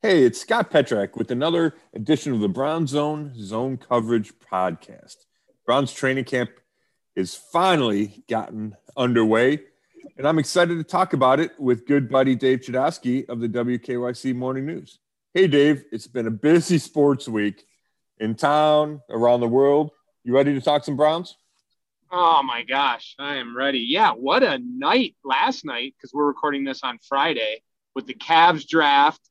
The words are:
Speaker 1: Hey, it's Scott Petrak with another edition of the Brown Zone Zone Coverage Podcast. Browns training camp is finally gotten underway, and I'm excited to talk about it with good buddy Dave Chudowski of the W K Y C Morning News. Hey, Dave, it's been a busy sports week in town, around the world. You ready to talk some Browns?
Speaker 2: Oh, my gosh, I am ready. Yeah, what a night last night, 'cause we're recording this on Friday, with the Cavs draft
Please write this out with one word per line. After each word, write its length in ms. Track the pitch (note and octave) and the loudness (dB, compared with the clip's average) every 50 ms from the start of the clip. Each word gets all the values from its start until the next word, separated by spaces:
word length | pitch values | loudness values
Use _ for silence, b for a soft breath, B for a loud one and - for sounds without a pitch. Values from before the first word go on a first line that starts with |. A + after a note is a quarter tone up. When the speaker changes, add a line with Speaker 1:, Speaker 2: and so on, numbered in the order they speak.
Speaker 1:
Hey, 200 | - A3 F#3+ D#3+ | 2 4 4 6
it's 180 | C3 A#2+ A2+ - | 6 4 2 0
Scott 300 | - - A3 A#3 G#3+ - | -4 -2 -2 -2 -2 2
Petrak 460 | - D#3+ C#3 - A#2+ G#2 G2 G2 - | 2 0 2 2 -2 -2 -2 -4 -4
with 140 | - A2+ - | -8 -6 -6
another 440 | B2+ B2 C#3+ E3 E3+ E3+ E3 D#3 b b b b - | -4 -4 -2 -2 0 0 0 -2 b b b b -14
edition 380 | - A2 G2+ D#3 - - D3+ | -12 0 0 0 0 0 -4
of 80 | B2+ A2 | -2 -2
the 80 | G#2 G2+ | -2 -2
Brown 380 | F2+ B2 C3+ D3 D#3+ E3 E3 | -2 -2 -4 -2 -2 -2 -2
Zone 460 | C3 C3 D3 D3 D3+ D3+ D3+ D3+ C#3+ B2+ | -2 -2 -2 -2 -2 -4 -6 -10 -12 -14
Zone 400 | A2+ G#2 F#2+ G#2+ A2 B2 C3+ C3 | -16 -14 -8 -6 -6 -4 -6 -6
Coverage 560 | B2 - _ B2 A#2+ A2+ A2+ A#2+ A2+ G#2+ - - _ | -8 -6 _ -2 -2 0 2 0 0 -2 -4 -14 _
Podcast. 760 | _ _ - F#2 F#2 F#2 E2 - - - - - - _ - _ _ _ _ _ _ _ _ _ _ | _ _ -4 -2 -2 -2 -4 -6 -14 -20 -20 -20 -20 _ -20 _ _ _ _ _ _ _ _ _ _
Browns 280 | - A#2+ C#3 C#3 B2+ | -2 0 0 0 -2
training 320 | - - - C3 C3 C3+ B2+ | -6 -4 -2 -2 -2 -2 -4
camp 260 | - - B2+ B2 A#2 _ _ _ _ _ _ _ _ _ _ _ _ _ | -4 -4 -4 -4 -4 _ _ _ _ _ _ _ _ _ _ _ _ _
is 180 | - F#2+ F2 - | -6 -6 -6 -8
finally 880 | - - _ - E3+ F3+ F#3+ F3+ D#3 C3 A2+ G#2 G2+ G#2+ G2+ G2+ - _ _ | -16 -20 _ -2 0 2 2 2 2 2 0 0 -2 -2 -4 -8 -18 _ _
gotten 480 | A#2 A2 G#2+ - - A2 G#2+ G#2+ G2+ _ _ - - | -6 -6 -6 -8 -10 -12 -12 -12 -14 _ _ -16 -6
underway, 640 | C#3 B2+ B2 A#2+ A#2 A2+ A2 A2 A2+ A#2+ C3 D3 D3+ - _ B B B B B B B B _ | -2 -2 2 2 2 4 4 4 4 4 2 2 0 -6 _ B B B B B B B B _
and 120 | - C3+ D3 | -4 -2 0
I'm 100 | D#3+ D#3+ | 0 0
excited 380 | C#3+ - - F3+ F3 E3+ F3 | -2 0 2 0 2 2 0
to 80 | E3 D#3 | -6 -6
talk 280 | - - F3+ F#3 F#3 | -4 -2 -2 0 0
about 280 | - D3 C3 C3 C3 D3 | 0 2 4 4 4 2
it 180 | E3 - - - | 0 -4 -6 -6
with 280 | C#3+ B2+ B2 A#2 - | 0 0 0 0 0
good 220 | - C#3+ C#3+ C3+ A2+ | 0 0 0 0 2
buddy 280 | C3+ C3+ C3+ C3+ C3 | 0 2 2 2 0
Dave 240 | A2+ - C3 C3 B2 | 2 2 0 0 0
Chudowski 680 | B2+ - A#2+ B2+ C3+ D3+ - - - B2+ B2 C3+ - - | -2 -6 -4 -2 -2 -2 -4 -4 -6 -4 -4 -4 -4 -6
of 120 | A#2+ A#2 | -8 -6
the 80 | A#2 A#2 | -6 -4
W 300 | G#2 B2 A#2+ B2 B2 A#2 | -4 -4 -2 -2 -4 -6
K 180 | - - B2 | -6 -6 -6
Y 160 | A#2+ B2 B2 | -6 -4 -6
C 200 | A#2+ - - C3+ | -8 -6 -6 -6
Morning 340 | B2+ B2 B2+ B2+ C3 C3 C3+ | -6 -4 -6 -6 -6 -6 -8
News. 340 | D3+ E3+ E3 - - - _ _ _ _ _ _ _ _ | -8 -10 -12 -14 -18 -20 _ _ _ _ _ _ _ _
Hey, 140 | F3 F#3+ - | 2 2 4
Dave, 360 | C#3+ D3 C#3+ D3+ D3+ C#3 - _ | 6 4 4 4 2 0 -4 _
it's 160 | - A2+ - | -14 -14 -14
been 200 | - _ B2+ A2+ | -10 _ -4 -4
a 40 | A2+ | -4
busy 480 | A#2 G2+ - D3 E3 F3 E3 - F3+ D3+ | -4 0 2 4 4 4 4 2 0 0
sports 500 | - - _ D3+ C#3+ C#3+ C#3 C3+ - B2+ | 0 -2 _ 2 4 4 2 0 -4 -6
week 360 | A2+ G#2+ G#2 G#2 G2 _ _ _ _ _ _ _ _ _ _ _ _ _ | -4 -2 -2 -2 -4 _ _ _ _ _ _ _ _ _ _ _ _ _
in 160 | A2 A2 A2+ | -4 -4 -4
town, 680 | - - C#3+ D3 D3+ D3+ D#3 D3+ D3+ D3+ D3+ D3+ C#3+ _ _ | 0 0 2 2 4 4 4 4 2 2 0 -6 -14 _ _
around 300 | - A2+ A#2 A#2+ B2 A#2+ | -4 0 2 4 4 4
the 80 | A#2+ A#2 | 2 2
world. 420 | A#2 C3 C#3 C#3 C#3+ D3 D#3 D3+ _ _ _ _ _ _ | 2 4 4 4 4 2 0 -2 _ _ _ _ _ _
You 120 | _ A#2+ A#2+ | _ 0 2
ready 200 | C3+ C#3 C#3+ C#3+ | 2 2 2 0
to 60 | C3+ | -2
talk 240 | B2 D#3+ D3 D3 - | 0 0 -2 0 -2
some 120 | - C#3+ | -4 -2
Browns? 400 | C3 D3+ D3+ D#3+ E3+ F3+ - - _ _ _ _ _ _ _ _ _ _ _ _ _ _ _ | 0 2 0 0 -2 -6 -10 -16 _ _ _ _ _ _ _ _ _ _ _ _ _ _ _
Speaker 2:
Oh, 300 | F3+ F3+ F3+ E3 E3 D3 C#3 | -2 2 4 4 4 4 2
my 180 | C3 A#2+ A#2+ | 0 -6 -8
gosh, 540 | A#2 G#2+ C3 C#3 C#3+ C3 A#2+ A2+ - - - - | -6 -4 -2 0 0 0 -2 -4 -8 -20 -18 -14
I 180 | C#3 C#3+ C#3+ | -10 -8 -8
am 200 | C3+ B2 A#2 A#2 | -8 -8 -8 -6
ready. 240 | B2 C3+ C#3 C3+ B2+ | -4 -4 -2 -2 -4
Yeah, 320 | A#2 A#2 C#3+ F#3+ A3 F#3 | -4 -2 0 2 2 2
what 320 | A#2 A2+ B2 C3+ E3+ - C4 | 0 -2 -2 0 2 2 2
a 160 | G3+ C#3+ C3 | 2 0 -4
night 540 | B2 B2 B2 B2+ C#3 D3+ G3+ C4 B3 F3+ _ _ _ | -6 -10 -10 -4 -2 0 0 0 0 -2 _ _ _
last 400 | C#3 C3 C#3 F#3 B3+ C4 - - | -4 -2 0 0 -2 -2 -6 -10
night, 320 | D3+ B2+ A#2+ B2 C3+ _ _ | -10 -8 -8 -8 -10 _ _
'cause 120 | - B2+ - | -20 -12 -4
we're 120 | C#3+ D3 | -2 -2
recording 360 | D3 C#3 D3 - D3+ C#3+ C#3 | -2 -2 -2 -4 -4 -2 -2
this 220 | C#3 C3+ C3 - - | -4 -6 -8 -8 -8
on 140 | B2+ A#2+ A2+ _ - | -10 -10 -10 _ -4
Friday, 540 | C#3 C#3 C#3 E3 D#3 B2 A2 G#2+ A2 A2+ _ _ _ _ _ _ _ | -2 0 0 0 0 -2 -4 -6 -6 -8 _ _ _ _ _ _ _
with 100 | C3+ A#2 | -12 -10
the 80 | B2+ B2+ | -10 -16
Cavs 520 | - - - D#3+ E3 E3+ F3 F3 D3+ C3+ | -14 -2 2 6 6 6 6 4 2 -4
draft 540 | - - D#3+ D3+ C#3+ C#3 C#3 C#3+ D3+ D#3 _ _ _ | -2 0 2 4 4 4 4 4 4 2 _ _ _